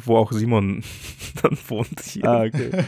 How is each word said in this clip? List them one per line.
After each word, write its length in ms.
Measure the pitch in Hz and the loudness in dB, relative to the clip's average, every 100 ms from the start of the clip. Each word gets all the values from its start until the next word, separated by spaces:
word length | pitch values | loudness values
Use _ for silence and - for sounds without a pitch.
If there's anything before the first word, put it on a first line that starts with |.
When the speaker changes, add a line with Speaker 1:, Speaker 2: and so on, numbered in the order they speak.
| 120 | 4
Speaker 1:
wo 100 | 113 | 4
auch 140 | 107 | 4
Simon 520 | 110 113 110 98 110 - - - | 2 2 2 2 -2 -8 -14 -16
<laughs> 300 | - - - | -14 -14 0
dann 160 | - 147 - | 0 0 -4
wohnt 300 | 110 120 - | -4 -4 -8
hier. 220 | - - 117 | -12 -2 2
Speaker 2:
Ah, 180 | 120 | 2
okay. 260 | 110 127 120 185 | 2 -2 -2 -2